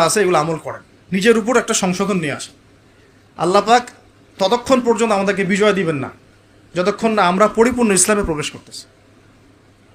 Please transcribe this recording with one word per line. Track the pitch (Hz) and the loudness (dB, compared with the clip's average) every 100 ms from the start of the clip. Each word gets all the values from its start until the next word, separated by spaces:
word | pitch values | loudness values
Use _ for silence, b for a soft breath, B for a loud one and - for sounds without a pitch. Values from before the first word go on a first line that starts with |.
| 165 | 2
আছে | 214 | 2
এগুলো | 185 165 | 2 2
আমল | 160 156 131 | 0 -4 -8
করেন, | 110 - _ - | -14 -16 _ -6
নিজের | 190 214 226 | 0 2 2
উপর | 214 247 | 2 0
একটা | - | 0
সংশোধন | 214 185 180 196 190 | -2 -2 -2 -2 -2
নিয়ে | 151 117 | -4 -8
আসেন। | - - _ _ _ b b b b - | -12 -20 _ _ _ b b b b -6
আল্লাহ | 170 202 208 | 0 0 4
পাক | 240 240 - _ _ _ - | 2 0 -14 _ _ _ -4
ততক্ষণ | 190 220 - 269 233 | 0 0 0 0 2
পর্যন্ত | 220 226 | 0 0
আমাদেরকে | 196 196 190 | 0 0 -2
বিজয় | 185 196 214 196 | 0 2 2 2
দিবেন | 165 147 | -2 -4
না | 113 - _ _ _ _ _ | -8 -14 _ _ _ _ _
যতক্ষণ | 170 185 202 226 214 | -6 -4 -2 -2 2
না | 180 | 2
আমরা | 190 208 214 | 2 2 2
পরিপূর্ণ | 233 240 226 | 2 2 0
ইসলামে | 190 - 208 175 | 2 2 0 -2
প্রবেশ | 151 143 | -4 -8
করতেছি। | 120 - - - _ _ _ _ _ _ _ _ _ _ | -12 -18 -20 -20 _ _ _ _ _ _ _ _ _ _